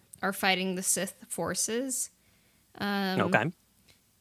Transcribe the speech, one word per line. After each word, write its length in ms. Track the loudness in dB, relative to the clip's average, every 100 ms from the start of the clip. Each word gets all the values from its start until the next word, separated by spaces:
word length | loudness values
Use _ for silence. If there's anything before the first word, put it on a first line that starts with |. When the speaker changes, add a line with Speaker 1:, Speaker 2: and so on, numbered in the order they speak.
| _ -6
Speaker 1:
are 100 | -4
fighting 420 | 0 2 2 2
the 80 | -2
Sith 320 | 0 0 -2 -6 -12
forces. 800 | -4 -2 -2 0 0 -2 -4 -6 _ _ _ _ _ _ -8
Um, 420 | -2 0 0 2
Speaker 2:
Okay. 300 | 4 4 2 -4 _ _ _ -20 _ _